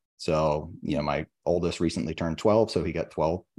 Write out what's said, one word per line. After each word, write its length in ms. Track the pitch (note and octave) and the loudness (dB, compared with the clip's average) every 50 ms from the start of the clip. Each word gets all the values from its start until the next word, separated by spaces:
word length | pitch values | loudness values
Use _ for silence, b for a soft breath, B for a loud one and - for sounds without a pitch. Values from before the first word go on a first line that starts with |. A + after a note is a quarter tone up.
| _ _ _ | _ _ _
So, 560 | _ - - D#2+ D#2 D#2 D#2 D2+ D#2 D#2 E2 - - | _ -2 0 2 2 2 2 0 -2 -4 -8 -12 -10
you 140 | - - D#2+ | -4 -2 -2
know, 60 | D2+ | 0
my 240 | D2 D2 C#2+ D2 D#2+ - _ _ _ | 0 0 -2 -2 -4 -6 _ _ _
oldest 360 | - F2 F2+ F2 F2 E2+ - | 0 0 2 0 -2 0 0
recently 340 | F2 E2 - F#2 - - D#2+ | 0 0 0 -2 -4 -4 -4
turned 240 | - F2 E2 D#2+ - | -4 -4 -4 -4 0
twelve, 320 | - A2 G#2 A2+ A2 G#2+ | 2 4 6 6 4 4
so 120 | - F2+ D#2+ | 0 -2 -2
he 80 | E2+ | -2
got 180 | D#2+ E2 - - | -2 -4 -6 -6
twelve 320 | - - D#2 D#2+ E2+ F#2 - _ _ | -2 0 0 0 0 -2 -6 _ _